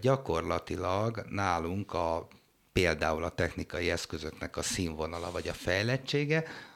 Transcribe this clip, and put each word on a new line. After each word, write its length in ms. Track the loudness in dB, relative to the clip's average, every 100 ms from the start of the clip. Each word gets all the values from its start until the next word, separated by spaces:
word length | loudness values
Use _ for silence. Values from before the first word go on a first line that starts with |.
gyakorlatilag 1200 | 2 2 2 0 0 -2 -2 -4 0 0 0 -2 -4
nálunk 640 | -2 2 2 0 -2 -2
a, 340 | 0 0 0 -4 -14 _ _ _
például 500 | 4 4 4 2 2
a 60 | 0
technikai 640 | 0 0 0 -6 -2 0
eszközöknek 640 | 0 -2 -6 -8 -8 -8 -4
a 40 |
színvonala 680 | -2 0 0 -2 -4 -4 -4
vagy 160 | -4 -4
a 60 |
fejlettsége, 920 | -4 0 2 2 0 0 0 2 0 0 -8 -16